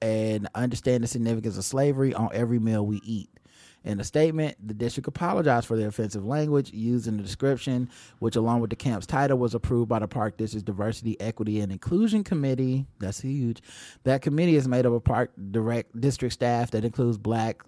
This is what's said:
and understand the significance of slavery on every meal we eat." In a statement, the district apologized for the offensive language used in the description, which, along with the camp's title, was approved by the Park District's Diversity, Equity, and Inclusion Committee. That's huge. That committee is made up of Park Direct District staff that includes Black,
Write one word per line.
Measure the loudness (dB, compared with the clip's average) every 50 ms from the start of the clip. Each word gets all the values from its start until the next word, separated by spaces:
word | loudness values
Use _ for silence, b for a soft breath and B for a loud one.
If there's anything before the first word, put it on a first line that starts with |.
and | 0 0 2 2 2 2 0 0 -2 -4 -2
understand | -2 0 0 -2 -2 0 2 2 2 2
the |
significance | -2 -2 -2 -2 0 0 0 -2 -4 -4 -4
of | -4
slavery | -2 0 2 2 2 4 2 2 2 2
on | 0 -2 0
every | 0 0 0 2 2 2
meal | 2 2 2 2 2
we | 0 -2 -2 -4
eat." | -4 -6 -6 -6 -10 _ b b b b b b b b b b
In | -6 -6 -4
a | -6
statement, | -2 2 4 4 4 4 0 -2 -2 -4 -8 -10
the | -10
district | -6 -4 -4 -4 -4 -4 -6 -6
apologized | -6 -4 -2 0 0 2 4 4 4 2 2
for | 0 0
the | 0 0
offensive | -2 -2 -4 -4 -4 -4 -6 -4
language | -2 -2 -2 0 2 2 2 0 0
used | -6 -4 -2 0 0 0 0
in | -2 -4 -4
the |
description, | -4 -6 -6 -2 0 0 0 0 -2 -2 -2 -2 -2 B B B B B B _
which, | -4 0 0
along | 2 2 2 2 2
with | 0 -2
the | -4
camp's | -4 -2 -2 -2 -2 -4
title, | -2 0 2 2 4 2
was | 2 2 0 0
approved | -2 -2 0 2 2 2 2
by | 0 0
the | 0 -2
Park | -2 -2 -2 -2 -2 -4
District's | -4 -4 -4 -6 -6
Diversity, | -6 -4 -2 -2 -2 -2 -2 -4 -4 -4 -4
Equity, | -4 -6 -4 -4 -2 -2 0 0
and | -2 -2
Inclusion | -4 -6 -4 -2 2 2 2 2 2 0 0
Committee. | 0 -2 0 0 0 0 0 0 0 0 -2 -2 -6 -10 -8
That's | -6 -6 -6 -6
huge. | -6 -4 -2 0 0 -2 -2 -4 B B B B B B B B _
That | 0 0 2
committee | 0 0 2 2 4 6 6
is | 4 4
made | 4 2 4 4
up | 4 2
of | 2 2
Park | 2 2 2 0 0 -4 -10 -10 -4
Direct | -2 0 0 0 0 -2 -4 -6 -6 0
District | 0 0 0 0 -2 -4
staff | -2 0 0 2 2 2 0 0
that | 0 0 0
includes | 0 0 2 2 2 2 0
Black, | 0 0 0 0 0 -2 -4 -6 -12